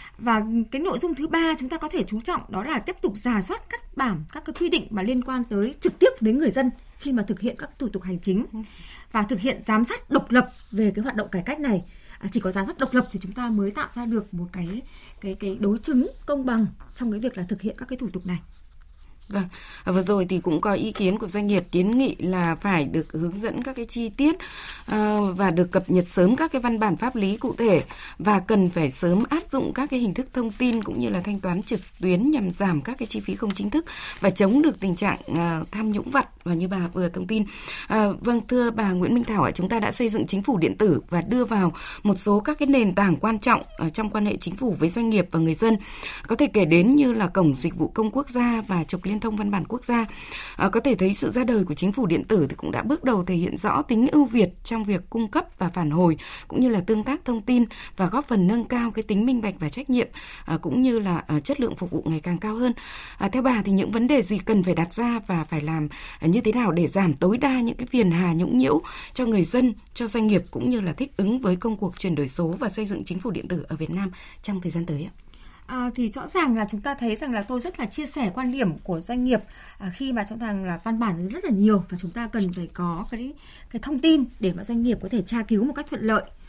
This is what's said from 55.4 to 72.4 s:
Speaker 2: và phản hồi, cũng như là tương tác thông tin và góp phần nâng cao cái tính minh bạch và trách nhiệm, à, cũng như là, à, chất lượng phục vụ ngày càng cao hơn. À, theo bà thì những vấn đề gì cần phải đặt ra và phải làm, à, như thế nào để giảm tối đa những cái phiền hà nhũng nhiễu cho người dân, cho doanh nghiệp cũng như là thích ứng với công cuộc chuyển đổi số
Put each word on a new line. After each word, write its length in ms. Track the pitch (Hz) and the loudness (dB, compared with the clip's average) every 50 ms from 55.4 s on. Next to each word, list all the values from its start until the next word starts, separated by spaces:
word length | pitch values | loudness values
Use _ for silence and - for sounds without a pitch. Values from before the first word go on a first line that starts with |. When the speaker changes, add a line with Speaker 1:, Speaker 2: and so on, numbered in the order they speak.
| 349 - - - | -2 -2 -4 -4
Speaker 2:
và 100 | 190 170 | -4 -2
phản 220 | - 185 170 147 | 0 0 0 2
hồi, 260 | 147 175 180 170 156 - - - - - - - | 4 4 4 4 4 2 -2 -10 -14 -16 -14 -6
cũng 120 | - - | 0 2
như 80 | 254 247 | 2 4
là 120 | 226 196 | 4 2
tương 240 | 185 220 220 214 208 | 2 2 0 0 2
tác 200 | 247 277 - - | -2 -4 -4 -2
thông 160 | - 240 226 | -4 -4 -4
tin 240 | 202 - 254 247 233 214 - - - - - | 0 2 4 4 4 2 0 -8 -16 -14 -4
và 100 | - 185 | -2 -2
góp 220 | 175 196 269 294 - | 0 0 0 0 2
phần 180 | 240 202 180 | 2 4 4
nâng 180 | 185 226 233 220 | 4 4 2 0
cao 260 | - 247 240 233 226 | 0 -2 -2 -2 -2
cái 120 | 208 220 214 | -2 -4 -2
tính 240 | - 208 196 226 | 0 0 2 2
minh 160 | 262 262 233 214 | 2 2 2 0
bạch 120 | 202 185 - | -2 -4 -4
và 100 | 156 147 | -6 -6
trách 220 | - 247 285 - | -6 -6 -2 0
nhiệm, 180 | 247 247 - - - - - - - - - | 2 2 2 0 -4 -12 -16 -16 -18 -14 -6
à, 140 | - 160 - - | -4 -4 -4 -2
cũng 200 | 165 - 247 262 | 0 2 2 4
như 160 | 262 233 226 | 4 2 2
là, 200 | 202 190 175 156 - | 0 0 -2 -2 -2
à, 140 | - 151 151 | -2 -2 -2
chất 200 | 147 - 285 277 | 0 -2 -2 -2
lượng 160 | 247 226 - | -2 -2 -2
phục 140 | - 180 170 | -4 -6 -4
vụ 120 | 170 160 - | -4 -4 -2
ngày 140 | - 160 151 | -2 -4 -2
càng 180 | - 175 175 170 | -2 -4 -4 -4
cao 160 | - 214 214 | -4 -4 -2
hơn. 180 | 226 247 254 233 - - - - - - - - - | 0 0 0 0 -2 -6 -14 -14 -14 -14 -16 -8 -4
À, 100 | 202 196 | -4 0
theo 140 | 196 262 247 | 0 2 2
bà 200 | 262 247 208 190 | 2 2 2 2
thì 100 | 196 190 | 2 2
những 180 | 190 - - | 2 2 2
vấn 180 | 208 233 233 240 | 0 0 2 4
đề 140 | 302 269 185 | 4 4 4
gì 160 | - 214 190 | 2 -2 -2
cần 240 | - - 220 202 180 | 0 2 2 2 4
phải 120 | 180 165 | 2 2
đặt 200 | 165 165 175 - | 2 0 -2 -2
ra 260 | - 240 240 233 226 214 | -2 -2 0 -2 -2 -2
và 180 | - 185 160 151 | -2 -2 -2 -2
phải 160 | - 165 151 | -2 -4 -4
làm, 280 | 147 156 165 160 151 147 - - - - - - | -4 -2 -2 -2 -4 -4 -6 -10 -14 -16 -12 -2
à, 60 | - | 2
như 140 | 160 180 247 | 2 4 4
thế 120 | - 214 214 | 4 2 2
nào 200 | 247 240 190 160 | 2 2 2 4
để 140 | 170 170 | 4 2
giảm 260 | 135 - 196 190 170 131 | 2 2 2 2 2 2
tối 260 | - 175 185 220 247 | 2 2 2 2 4
đa 220 | 294 269 262 254 | 2 2 2 2
những 160 | 233 233 - | 0 0 -2
cái 100 | - 247 | -4 -6
phiền 240 | - - 247 220 180 | 0 2 4 4 4
hà 220 | 165 175 185 175 165 | 4 4 2 2 2
nhũng 260 | 160 180 - 240 254 | 2 0 2 4 4
nhiễu 240 | 254 269 285 330 - - - - - - - | 4 4 4 2 0 -4 -10 -14 -16 -10 -6
cho 120 | - 254 | -2 0
người 160 | 226 220 196 - | 2 4 2 2
dân, 320 | - - 254 254 247 208 - - - - | 4 4 4 2 2 2 -2 -8 -14 -8
cho 120 | - 240 | -6 -6
doanh 200 | 220 - 233 214 | -2 0 2 4
nghiệp 160 | 214 208 175 - - | 4 4 4 2 0
cũng 200 | - 120 117 247 | -4 -2 0 0
như 100 | 247 226 | 0 2
là 120 | 190 170 - | 0 -2 -2
thích 200 | - - - - | -2 -4 -4 -2
ứng 220 | - 190 202 240 262 | 0 0 2 0 2
với 180 | 254 190 185 | 2 0 0
công 200 | 180 - 226 220 | 0 0 -2 -2
cuộc 220 | 202 208 175 - - | -2 -4 -4 -4 -4
chuyển 160 | - 185 160 | -2 -2 0
đổi 140 | 143 143 135 | 0 0 -2
số 260 | - - | -2 -2